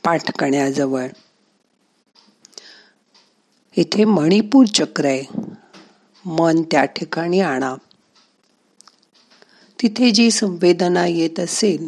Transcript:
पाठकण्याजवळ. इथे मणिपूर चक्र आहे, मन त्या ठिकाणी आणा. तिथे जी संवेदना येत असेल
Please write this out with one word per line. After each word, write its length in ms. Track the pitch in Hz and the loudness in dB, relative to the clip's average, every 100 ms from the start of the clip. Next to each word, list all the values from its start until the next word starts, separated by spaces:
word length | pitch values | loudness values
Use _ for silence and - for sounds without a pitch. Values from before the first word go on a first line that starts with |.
पाठकण्याजवळ. 1000 | 170 160 - - 143 139 139 139 139 131 127 - _ _ _ _ _ _ _ _ _ _ _ _ - - - - _ _ _ _ _ _ _ _ _ - | -2 -2 -4 -4 -2 0 -2 -2 -4 -4 -8 -12 _ _ _ _ _ _ _ _ _ _ _ _ -20 -20 -20 -20 _ _ _ _ _ _ _ _ _ -2
इथे 280 | - 202 | 0 2
मणिपूर 640 | 214 185 151 202 208 269 240 | 2 2 2 2 4 4 4
चक्र 380 | - 156 - | 2 -2 -2
आहे, 180 | 143 135 135 - - - _ - - _ _ _ | -2 -2 -6 -10 -10 -12 _ -20 -20 _ _ _
मन 380 | 185 160 165 165 | -8 0 2 2
त्या 220 | 160 151 | 0 0
ठिकाणी 560 | 139 - 156 - 170 185 | 0 -4 -8 -6 -2 0
आणा. 340 | 180 131 131 135 _ _ _ _ _ _ _ _ _ _ _ _ _ _ _ _ _ _ _ - | 0 -2 -6 -8 _ _ _ _ _ _ _ _ _ _ _ _ _ _ _ _ _ _ _ -2
तिथे 280 | 233 214 247 | -2 2 2
जी 200 | 214 233 | 4 4
संवेदना 760 | 214 202 170 175 170 175 180 175 | 2 -2 2 2 4 2 0 0
येत 340 | 170 165 165 | 0 -2 -4
असेल 460 | 170 - 214 151 | -6 -2 0 0